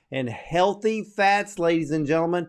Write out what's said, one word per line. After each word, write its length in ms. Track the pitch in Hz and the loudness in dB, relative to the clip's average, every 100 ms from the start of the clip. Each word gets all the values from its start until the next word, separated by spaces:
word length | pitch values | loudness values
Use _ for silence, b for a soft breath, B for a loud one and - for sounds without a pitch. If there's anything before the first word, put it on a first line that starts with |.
| - | -10
and 160 | 135 127 | -6 -6
healthy 760 | 110 - 170 190 202 220 220 | -8 -4 2 2 2 -2 -2
fats, 560 | 214 - 196 202 202 - | -4 0 2 2 -2 -2
ladies 320 | 170 170 147 | 0 2 0
and 160 | 156 143 | -2 0
gentlemen. 400 | 160 170 175 | 0 0 -2